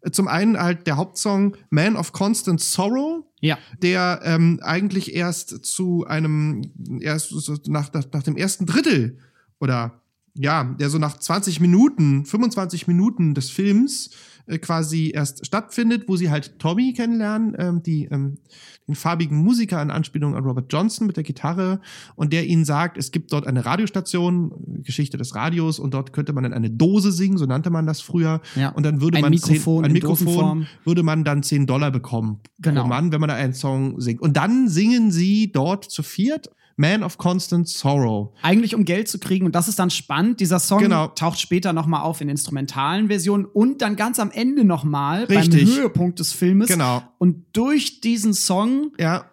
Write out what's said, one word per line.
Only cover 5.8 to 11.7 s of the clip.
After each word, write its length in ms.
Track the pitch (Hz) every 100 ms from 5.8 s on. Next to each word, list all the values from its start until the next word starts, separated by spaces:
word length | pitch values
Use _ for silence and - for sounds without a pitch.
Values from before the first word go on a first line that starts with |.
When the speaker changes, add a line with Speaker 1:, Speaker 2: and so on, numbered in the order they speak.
| 185 175 -
Speaker 1:
einem, 640 | 156 156 151 151 151 - - 123 123
erst 300 | 139 156 -
so 240 | 156 147 147 143
nach, 260 | 151 143
nach, 100 | 160 131
nach 100 | 156
dem 140 | 147 151
ersten 300 | 190 - 170
Drittel 500 | 202 320 180 117 - _ _ _ _
oder 440 | 135 123 117 - _ _ _ -
ja, 280 | 139 160
der 260 | 131 131 143
so 80 | 156
nach 180 | 147 -
zwanzig 420 | - 180 196 156
Minuten, 680 | 175